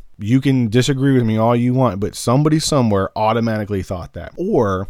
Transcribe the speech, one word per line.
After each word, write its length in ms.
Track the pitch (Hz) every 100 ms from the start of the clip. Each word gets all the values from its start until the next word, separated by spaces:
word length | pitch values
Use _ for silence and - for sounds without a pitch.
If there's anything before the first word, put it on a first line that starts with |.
| - -
You 220 | 101 131
can 280 | 139 131 117
disagree 440 | 120 127 135 139
with 120 | 131 113
me 120 | 110
all 180 | 113 120
you 180 | 123
want, 260 | 127 123 98
but 140 | 101
somebody 460 | - - 131 151 160
somewhere 500 | - 147 117 98 95 -
automatically 680 | 107 113 113 107 101 98
thought 320 | 87 90 78
that. 180 | - 82 -
Or 520 | 185 165 104 95